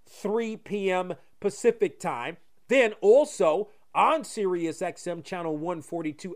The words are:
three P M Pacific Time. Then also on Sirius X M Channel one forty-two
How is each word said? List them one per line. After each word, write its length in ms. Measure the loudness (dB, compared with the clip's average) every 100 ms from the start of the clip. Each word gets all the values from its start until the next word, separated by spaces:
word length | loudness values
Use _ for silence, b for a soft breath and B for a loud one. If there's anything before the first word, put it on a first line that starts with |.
| _
three 480 | -10 -4 -2 -4 -8
P 340 | -8 -4 -2
M 220 | -2 -4 -8 b -6
Pacific 600 | -6 0 2 2 0 -2
Time. 380 | -8 -6 -8 -10 -18 _ 0
Then 260 | 4 4 2
also 680 | 6 6 4 2 2 2 -2 b b
on 300 | 2 2 2
Sirius 580 | -2 -4 -2 -2 -4 -4
X 240 | -6 -6 -8
M 160 | -10
Channel 360 | -8 -6 -4 -4
one 240 | -4 -6
forty-two 540 | -6 -6 -6 -8 -10